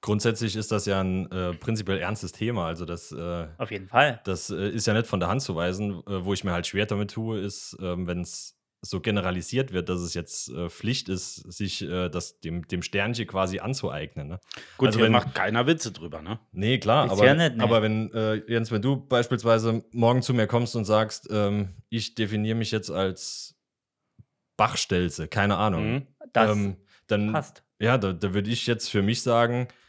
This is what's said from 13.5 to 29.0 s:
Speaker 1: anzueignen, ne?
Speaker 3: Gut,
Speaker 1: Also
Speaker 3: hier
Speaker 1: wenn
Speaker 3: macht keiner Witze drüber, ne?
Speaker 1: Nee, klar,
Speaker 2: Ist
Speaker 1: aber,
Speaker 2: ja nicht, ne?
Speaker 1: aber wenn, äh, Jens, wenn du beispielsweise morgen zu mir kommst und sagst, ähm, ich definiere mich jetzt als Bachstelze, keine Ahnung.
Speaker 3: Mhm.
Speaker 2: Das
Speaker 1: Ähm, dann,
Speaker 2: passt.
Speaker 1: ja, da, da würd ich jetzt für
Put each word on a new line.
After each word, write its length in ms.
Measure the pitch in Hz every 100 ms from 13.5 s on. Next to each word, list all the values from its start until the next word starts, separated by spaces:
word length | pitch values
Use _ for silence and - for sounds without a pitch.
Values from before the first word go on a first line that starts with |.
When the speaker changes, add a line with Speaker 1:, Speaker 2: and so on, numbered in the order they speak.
| 95
Speaker 1:
anzueignen, 680 | 107 135 - - 76 - 71
ne? 120 | 90 _ - - -
Speaker 3:
Gut, 120 | 131
Speaker 1:
Also 100 | -
Speaker 3:
hier 80 | 113
Speaker 1:
wenn 60 |
Speaker 3:
macht 220 | 120 -
keiner 320 | - 95 113 123
Witze 240 | 160 120
drüber, 300 | 92 85 78
ne? 180 | 78 110 _
Speaker 1:
Nee, 240 | 87 104 127
klar, 280 | 101 127 131
Speaker 2:
Ist 60 |
Speaker 1:
aber, 120 | 95
Speaker 2:
ja 100 | 123
nicht, 220 | 151 165 117
ne? 80 |
Speaker 1:
aber 160 | 120 113
wenn, 320 | 107 110 110
äh, 300 | 117 110 110 -
Jens, 240 | 113 113
wenn 120 | 113
du 140 | 117 139
beispielsweise 840 | - 123 120 120 113 113 113 113 -
morgen 280 | 117 117 123
zu 140 | 120
mir 120 | 123 107
kommst 300 | 120 120 120
und 80 |
sagst, 440 | 101 107 110 - -
ähm, 380 | 107 101 104 98 - -
ich 260 | 117 107
definiere 420 | - 107 107 107 113
mich 140 | 107
jetzt 180 | 110 98
als 680 | 82 95 92 - - - _ _ _ _ _ _ _ - _ _ -
Bachstelze, 720 | 107 - - 92 90 - 80
keine 280 | - 101 92
Ahnung. 340 | 107 87 107
Speaker 3:
Mhm. 120 | 127 135 _ -
Speaker 2:
Das 160 | 117 110
Speaker 1:
Ähm, 220 | 104 101 92 _ _ _
dann, 260 | 104 107
Speaker 2:
passt. 320 | 113 143 - _ _
Speaker 1:
ja, 180 | 107 123
da, 160 | 98
da 220 | 87 101
würd 140 | 98 101
ich 180 | 117 -
jetzt 240 | 117 -
für 100 | 107